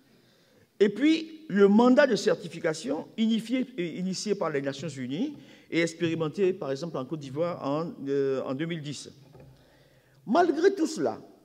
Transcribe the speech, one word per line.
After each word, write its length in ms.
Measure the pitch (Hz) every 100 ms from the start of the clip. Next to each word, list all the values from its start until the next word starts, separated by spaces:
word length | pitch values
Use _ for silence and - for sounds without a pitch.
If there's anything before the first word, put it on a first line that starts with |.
| _ _ _ _ _ _ _ -
Et 100 | 214
puis, 520 | 202 294 320 - - -
le 180 | 196 202
mandat 380 | 208 247 254 285
de 100 | 214
certification 920 | 202 165 170 170 165 156 240 285 - -
initié, 480 | 226 226 220 262 254 -
initié 580 | 175 151 185 185 214 202
par 160 | 165
les 100 | 147
Nations 260 | 139 135 170
Unies 460 | 135 127 143 294 285 - - -
et 100 | 160
expérimenté, 720 | 165 165 170 160 156 156 185
par 180 | 185 143
exemple, 260 | 135 170 151
en 60 |
Côte 160 | 131 160
d'Ivoire 460 | 139 135 170 175 135
en, 260 | 147 165 - 139
euh, 340 | 139 135 135
en 100 | -
deux 120 | 131 165
mille 160 | 170
dix. 280 | 147 131 - - - - - - _ _ _ _ _ _ -
Malgré 480 | 277 359 294 370 392
tout 120 | 302
cela, 320 | 208 127 104 - -